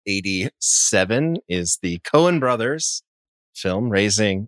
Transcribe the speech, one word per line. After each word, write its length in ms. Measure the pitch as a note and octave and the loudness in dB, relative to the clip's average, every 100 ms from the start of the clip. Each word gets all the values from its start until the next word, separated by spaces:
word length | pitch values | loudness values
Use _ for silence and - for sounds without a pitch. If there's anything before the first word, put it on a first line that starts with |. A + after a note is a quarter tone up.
| - | -6
eighty-seven, 1300 | G2 F#2+ F#2+ A#2+ - - - - G2+ F#2 A#2 D#3+ E3+ - | -4 -2 -2 -4 -4 -2 0 2 2 2 2 0 -2 -4
is 320 | F2+ E2+ - | -4 -2 -4
the 180 | F#2 E2+ | -4 -6
Coen 400 | - D3+ F3 E3+ | 0 4 4 2
brothers 640 | B2+ A#2+ A#2 D#3 - - - _ _ _ _ - | 0 0 -2 -4 -6 -6 -12 _ _ _ _ -8
film, 340 | F#2+ F#2+ A#2+ | -2 -2 0
Raising 580 | G2 G#2 G2+ G#2+ F#2+ | 2 2 2 0 0